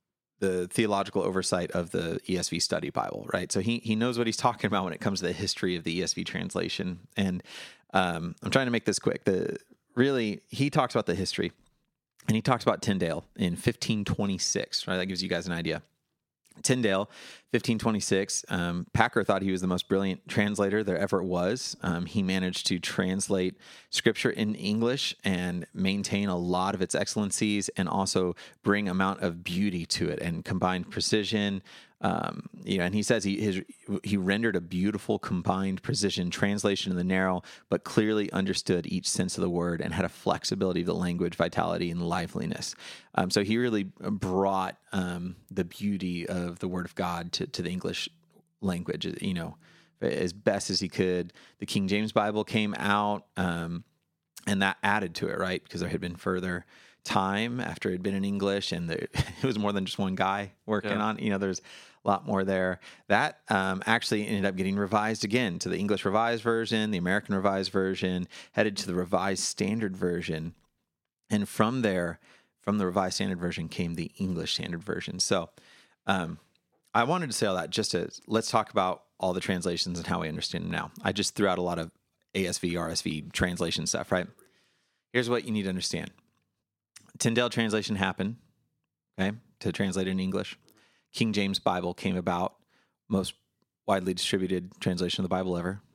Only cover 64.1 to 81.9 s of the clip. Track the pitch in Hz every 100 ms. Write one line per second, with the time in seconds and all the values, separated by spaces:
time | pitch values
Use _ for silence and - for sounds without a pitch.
64.1 | 107 104 104 98 92 95 101 98 107 110
65.1 | 110 107 123 110 85 90 85 101 98 98
66.1 | 104 117 117 117 113 110 113 107 95 90
67.1 | 101 - 98 98 98 92 98 95 92 92
68.1 | 90 90 - - - 107 98 98 90 87
69.1 | 92 98 90 - - 101 113 104 92 90
70.1 | 87 82 80 82 - _ _ _ _ _
71.1 | _ _ 104 98 - 110 131 110 92 85
72.1 | 82 - - _ _ - 104 92 95 92
73.1 | - 98 90 87 82 82 - 85 85 82
74.1 | - 95 85 82 - 82 85 85 90 -
75.1 | 92 - 95 82 - - - - _ -
76.1 | 95 85 80 _ _ _ _ _ 107 120
77.1 | 180 151 - 104 92 80 - 101 87 85
78.1 | - - 110 - 117 104 107 92 - _
79.1 | - 95 92 95 90 90 82 90 87 85
80.1 | 85 80 82 - 85 85 80 78 - 98
81.1 | 92 98 - 101 90 87 85 82